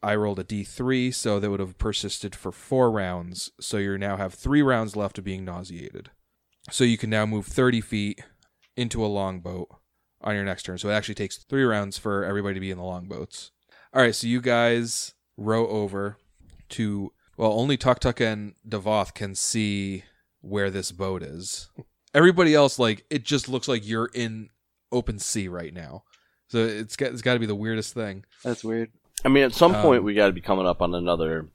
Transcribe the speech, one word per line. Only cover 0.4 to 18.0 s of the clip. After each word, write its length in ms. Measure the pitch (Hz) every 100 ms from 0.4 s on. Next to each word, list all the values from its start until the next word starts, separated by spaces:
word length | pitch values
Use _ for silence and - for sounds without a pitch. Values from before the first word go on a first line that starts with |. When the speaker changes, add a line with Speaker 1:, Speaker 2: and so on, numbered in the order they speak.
Speaker 1:
D 200 | 92 104
three, 460 | 98 - 127 131 127
so 300 | 123 - 104
that 100 | 104
would 100 | 98
have 200 | 95 90
persisted 560 | 110 101 101 - 104 -
for 160 | 95
four 400 | - - 131 123
rounds. 580 | 110 92 90 87 90 - _
So 180 | - 107
you 200 | 101 98
now 200 | 98 98
have 180 | 95 -
three 260 | - 147
rounds 340 | 139 123 110 101
left 220 | 101 -
of 60 |
being 200 | 98 95
nauseated. 680 | 92 87 90 87 85 - - _ _ _ _ _ -
So 140 | -
you 140 | 123 113
can 120 | 110
now 160 | 110 107
move 220 | 110 98
thirty 340 | - 127 120
feet 400 | 104 110 104 - - _ _ _ _ -
into 260 | 120 117
a 40 | 107
longboat 600 | 101 95 92 87 92 85 - _ _ _ _
on 140 | - 104
your 80 |
next 200 | 98 90
turn. 140 | - 90
So 120 | 101
it 40 |
actually 220 | 104 104 104
takes 220 | 101 -
three 260 | _ 135
rounds 340 | 135 107 98 98
for 260 | 110 101
everybody 300 | 92 101 101 95
to 40 |
be 100 | 95
in 80 | 92
the 60 |
longboats. 680 | 90 90 90 - - - - _ _ _ _ 131
All 60 |
right, 120 | 123
so 140 | 110 117
you 140 | 123
guys 720 | 123 120 117 117 117 - - _ _ -
row 300 | 107 110 113
over 500 | 107 104 98 101 104 _ _ - - -
to, 420 | - 110 101 98 _ _ -
well, 160 | 110
only 220 | 107 131 139
Tuk 240 | 143 123